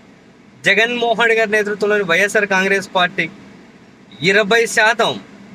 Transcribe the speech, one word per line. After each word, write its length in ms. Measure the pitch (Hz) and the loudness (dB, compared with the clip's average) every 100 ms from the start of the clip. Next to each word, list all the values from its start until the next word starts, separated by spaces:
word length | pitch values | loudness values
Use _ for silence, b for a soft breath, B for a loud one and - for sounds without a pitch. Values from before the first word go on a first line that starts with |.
| - - - - - - 180 | -20 -20 -20 -20 -20 -6 -2
జగన్మోహన్ 540 | 196 233 240 233 220 | 0 0 -2 -2 0
రెడ్డి 160 | 233 226 | 2 2
గారి 160 | 220 | 0
నేతృత్వంలోని 520 | 214 202 202 208 208 | -2 -2 -2 -2 0
వైఎస్ఆర్ 420 | 180 170 202 220 202 | 0 0 2 0 0
కాంగ్రెస్ 440 | 190 190 196 185 190 | 0 0 -2 -2 -2
పార్టీ 340 | 175 - 160 - - - - - - - - - | -2 -2 -8 -10 -20 -20 -20 -20 -20 -20 -20 -4
ఇరవై 440 | 170 202 202 233 233 | 0 2 2 0 2
శాతం 540 | 233 220 233 185 110 - - - | 2 2 2 -2 -2 -12 -20 -20